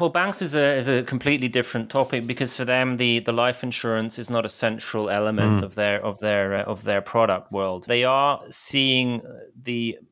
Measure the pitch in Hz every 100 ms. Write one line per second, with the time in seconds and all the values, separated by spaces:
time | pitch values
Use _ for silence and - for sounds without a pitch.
0 | 170 175 190 190 170 151 139 135 123 127
1 | 123 131 143 143 127 123 120 120 113 135
2 | 131 123 117 123 127 - 123 127 127 123
3 | 123 117 113 117 123 123 127 - 120 110
4 | 113 123 117 117 107 - 117 113 - 110
5 | 107 101 107 107 107 104 98 107 104 101
6 | 104 98 107 101 98 98 101 98 104 101
7 | - 117 110 95 - 98 95 92 113 120
8 | 127 135 143 135 - - - 139 135 127
9 | 123 120 - 117 113 123 127 120 117 -
10 | -